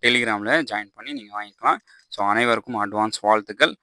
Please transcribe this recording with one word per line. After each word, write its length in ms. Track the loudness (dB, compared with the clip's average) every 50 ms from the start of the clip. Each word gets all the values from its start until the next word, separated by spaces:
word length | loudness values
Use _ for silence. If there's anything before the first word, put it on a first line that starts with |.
Telegram-ல 600 | 2 2 2 2 2 0 -2 -2 0 0 0 0 0
ஜாயின் 300 | -2 -6 -6 -8 -8 _
பண்ணி 200 | -18 -14 -12 -12
நீங்க 200 | -12 -14 -12 -12
வாங்கிக்கலாம். 440 | -12 -12 -12 _ _ 0 0 0 0 _ _ -20 _ _ _
So, 180 | -8 -4 -2 0
அனைவருக்கும் 520 | 2 2 2 2 2 0 -2 -6 -4 -4
அட்வான்ஸ் 380 | -4 -2 0 -2 -2 -2 -2 -2
வாழ்த்துக்கள். 540 | 4 4 4 4 4 -2 0 0 0 0 0 _